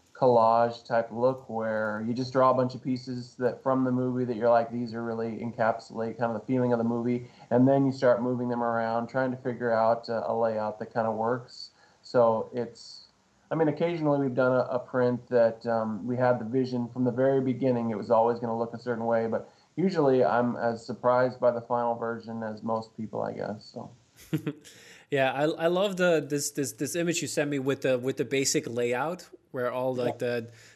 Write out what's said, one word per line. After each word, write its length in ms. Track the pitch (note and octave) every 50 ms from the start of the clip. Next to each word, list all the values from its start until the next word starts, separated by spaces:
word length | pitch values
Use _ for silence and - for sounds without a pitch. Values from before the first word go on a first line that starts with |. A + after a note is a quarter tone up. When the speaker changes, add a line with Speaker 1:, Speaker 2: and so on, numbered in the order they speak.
| _ _ - -
Speaker 1:
collage 680 | C#3 B2+ A#2+ A#2 A2 A2+ A2+ A#2 A#2 A#2 A#2 - -
type 260 | - B2+ A#2 A2+ - G#2+
look 340 | A#2 B2 C3 C3 C3 - -
where 520 | A2+ A2+ A2 A2 A2 G#2+ A2 G#2+ G#2 G#2+ A2 A#2
you 60 | A#2+
just 180 | B2 C3 B2+ B2+
draw 160 | C3 B2+ C3
a 60 | B2
bunch 200 | B2+ B2+ B2 B2
of 80 | A2+ -
pieces 520 | C#3 B2+ B2 - C3 B2+ B2 A#2+ - - -
that 240 | B2+ A#2 - - -
from 220 | C3 C3 C3 C3
the 80 | B2+ B2
movie 320 | B2+ B2+ B2+ B2 B2+ B2+
that 100 | A#2+ A#2+
you're 140 | G#2 A#2 A#2
like, 240 | A#2+ A#2 - - A#2
"These 220 | A#2+ B2 A#2 A2
are 80 | A#2 A#2
really 380 | A#2 A2+ A2+ A2+ A2+ A2 -
encapsulate 760 | A#2 A#2 A2+ - A2+ A2 A2+ - - - G#2 A2+ A2+ A#2 A2+
kind 180 | - B2 A#2 A2+
of 60 | G#2+
the 60 | -
feeling 260 | - C3 B2+ B2 B2 A#2+
of 60 | A#2
the 60 | A2+
movie," 440 | A#2 A#2+ A#2 A#2 B2 B2 B2 B2 - - - - -
and 180 | A2+ B2 B2+ C3+
then 160 | C#3 C#3 C#3
you 80 | C3+ B2+
start 300 | C3 C#3 B2 A#2+ G#2+ A#2+
moving 260 | B2 B2+ A#2+ B2 B2
them 140 | A#2+ A#2+ A#2+
around, 460 | A#2 A#2 A2+ A2+ A2+ A2+ A#2 A#2 A#2
trying 220 | - C3 C3 C3
to 60 | B2
figure 340 | B2 - C3 A#2 A2 B2 A#2+
out, 380 | A2+ A2 A2+ A2+ A#2 A#2 - A#2
uh, 140 | A#2 A2 -
a 80 | - A2+
layout 440 | A2+ A#2 A2+ A2 G#2+ G#2+ G#2+ G#2+ -
that 160 | A2+ - -
kind 120 | B2 A2
of 100 | A2 A2
works. 560 | G#2+ A2 A#2 B2+ B2+ B2 - - - - - _ _ _ _ _ _
So 480 | _ - - B2+ A#2 A2+ A2+ A2 G2+ - -
it's, 540 | B2 A#2 A#2 - - - - - - - _ _ _ _ _ _ _ _ -
I 60 | D3
mean, 120 | D#3 E3 D3
occasionally 520 | C3+ - E3+ E3+ F3 E3 D#3 D3 C#3+ C#3
we've 140 | C#3 C3 B2
done 180 | B2+ B2+ B2+ C3
a, 100 | B2+ A#2+ -
a 80 | B2 B2
print 480 | - - - B2+ B2 B2 B2 B2 - -
that, 380 | B2 A#2+ A#2 A2+ A2+ - -
um, 400 | A#2+ A#2 A2+ A2 A2 G#2+ G#2 -
we 100 | A#2+ B2
had 220 | B2 B2+ B2 B2 A2
the 60 | A2
vision 420 | A2 B2 C3 B2+ B2 B2+ B2 A#2+ A2+
from 160 | - B2+ B2+
the 60 | B2
very 320 | A2 B2 C3 C3+ C#3 C3+ C3
beginning. 480 | C3 B2 A2 C3+ C3 B2 A#2 A#2 A#2
It 80 | A2 G2
was 120 | - -
always 280 | A#2 A2 A2+ A#2 A#2+ G#2+
gonna 180 | A#2+ A#2 A2+
look 160 | A2+ A#2 A2+ A#2
a 60 | A#2
certain 260 | - B2 A#2+ A2+ A2+
way, 220 | A#2 A#2 A2+ A2+
but 240 | A2+ A2 G#2 - - - _ _ _ -
usually 460 | D3+ F3 F#3+ F3 E3+ D3 C3+ C3 B2+ A2+
I'm 340 | D2+ G#2+ A#2+ B2 A#2+ A2+
as 280 | - G#2+ A#2 A2+ A2 -
surprised 560 | - A#2 - - B2 B2 B2 B2+ B2+ A2+ -
by 120 | B2 A#2+ A#2
the 80 | A#2 A#2
final 320 | - B2 A#2+ A#2+ A#2+ A#2
version 480 | A#2 A#2 A#2 A#2 A2+ - A2+ A2+ A2+ A2+
as 200 | G#2+ G#2+ G#2 -
most 320 | A2+ A2+ A2+ A2 - -
people, 260 | - A2 G#2 - - -
I 100 | - -
guess, 400 | - G1+ - G#2+ G#2+ - - -
so. 180 | A#2+ - - - - _ _ _ - - - -
Speaker 2:
<laughs> 220 | D3+ - D3+ C#3+ - - - - - - - - - - -
Yeah, 220 | D3 C#3 C3+ C3 B2+
I, 100 | C3+ D3+ D#3 E3 - E3
I 20 |
love 300 | E3+ F3 F3+ G3+ G#3 F#3+
the, 280 | F3 F3+ F3+ E3 D#3 C#3+ C3+
this, 240 | D3 C#3+ C#3+ - -
this, 180 | - C#3 A#2 -
this 200 | - D3+ B2+ -
image 260 | F3 E3+ F3 D#3+ E3
you 60 | D3+
sent 240 | B2 - D#3+ D3 C#3+
me 80 | C#3+ C#3
with 220 | C3 C#3 C3+ -
the, 180 | - C3+ C3 B2
with 180 | A#2+ C3 C3
the 80 | - C#3
basic 440 | A#2 C#3 C3+ C#3 - - D3+ - B2+
layout 600 | A#2 A#2+ A#2+ A#2+ B2 B2 C#3 D#3+ F3+ F3+ - - - - _ _
where 220 | - C3 B2 B2 A#2+
all, 200 | B2+ B2+ C3 C3
like, 280 | B2 B2 B2 - -
Speaker 1:
Yeah. 200 | C3 A#2+ A#2+ A#2+
Speaker 2:
the, 100 | A2+ A2+ - - - - -